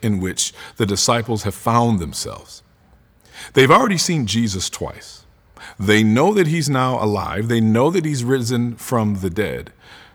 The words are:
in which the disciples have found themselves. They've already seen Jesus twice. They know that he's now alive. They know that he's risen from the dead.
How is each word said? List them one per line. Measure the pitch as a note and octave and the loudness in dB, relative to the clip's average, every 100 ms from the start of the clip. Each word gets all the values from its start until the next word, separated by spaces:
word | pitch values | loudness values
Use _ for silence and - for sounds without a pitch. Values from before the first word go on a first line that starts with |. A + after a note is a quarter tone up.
in | A2+ G2+ | -2 -2
which | F#2 - - - - - | -2 -4 -6 -8 -20 -4
the | G#2+ | -2
disciples | G2+ - A#2+ A2+ A2 | 0 0 0 -2 -4
have | G#2 | -4
found | - - A#2 A#2 G#2+ | -4 0 2 2 0
themselves. | D#2 - - G1+ - - _ _ _ _ _ _ _ - - | -4 -8 -10 -12 -18 -20 _ _ _ _ _ _ _ -20 -2
They've | - C3 | 4 6
already | F#3 B3+ F3+ | 6 4 0
seen | - E3 A2 | 0 -2 0
Jesus | A2 A#2 F#2+ - | 0 -2 -2 -6
twice. | - D#2 - - - _ _ _ - - - | -8 -10 -10 -20 -20 _ _ _ -20 -20 -8
They | G2 G#2+ | 2 4
know | A2 A2+ E3 | 6 4 4
that | G#3 E3 | 2 2
he's | E3+ C#3+ | 0 0
now | C3 B2+ B2+ | 0 0 0
alive. | G#2+ G2+ D#2+ E2 A2+ | -2 -2 -4 -4 -2
They | A#2 | 2
know | A2 A2 C#3+ | 4 4 2
that | F#3 D#3 | 2 -2
he's | C#3+ | -4
risen | A#2+ C3+ A#2 B2 A#2+ A2+ | 0 0 0 -2 -4 -6
from | - B2 G#2+ G2 | -4 -2 0 -2
the | F#2 | -4
dead. | F2 F#2+ B1 - - - - - | -4 -4 -6 -12 -20 -20 -20 -20